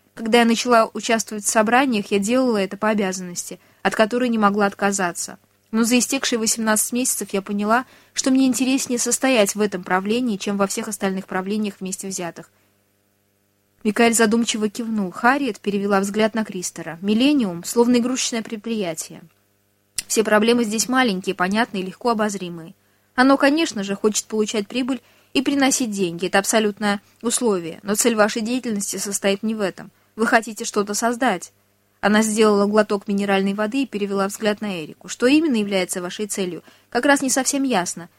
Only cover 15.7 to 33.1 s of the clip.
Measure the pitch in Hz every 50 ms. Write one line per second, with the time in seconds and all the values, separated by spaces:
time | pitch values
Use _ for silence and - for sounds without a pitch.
15.7 | 196 208 196 202 208 190 196 202 202 214 214 220 - 226 220 - 208 185 170 -
16.7 | - - 165 165 156 170 180 196 214 220 254 285 302 285 240 190 175 170 175 -
17.7 | - 233 240 240 247 240 226 247 262 254 - - - 226 208 - 233 214 - 226
18.7 | 233 214 202 170 160 160 - - 165 160 175 165 _ _ _ _ _ _ _ _
19.7 | _ _ _ _ _ - - - - 233 214 220 214 214 214 226 240 247 240 208
20.7 | 208 226 - - 254 262 262 240 196 185 190 185 180 - 180 185 196 214 233 -
21.7 | - 196 180 185 185 - - 247 233 214 220 214 196 196 185 175 175 170 160 165
22.7 | - _ _ _ _ _ _ _ - - 254 269 277 269 - 277 277 320 330 311
23.7 | - 208 196 196 196 202 - 214 208 - - - - 220 214 208 - 226 202 -
24.7 | - 247 269 247 269 247 _ _ _ _ _ _ - 277 262 294 285 277 277 262
25.7 | 277 - 262 226 208 196 196 170 170 170 190 180 - 196 196 - - 226 220 208
26.7 | 202 - 208 208 202 208 _ _ _ _ - 233 240 - 254 233 202 185 170 160
27.7 | 165 - - - 202 214 - 247 240 214 208 208 - 240 220 214 247 262 247 247
28.7 | 220 202 202 - - 196 - 208 202 - - 202 196 196 - 220 220 220 208 185
29.7 | - - - - _ _ _ _ - - 220 220 - 233 226 - 214 - 233 -
30.7 | - 220 202 202 208 - - 233 247 233 269 254 196 175 - - _ _ _ _
31.7 | _ _ _ _ _ _ - 202 214 214 220 220 214 220 220 214 208 202 202 202
32.7 | 208 214 208 208 214 202 - -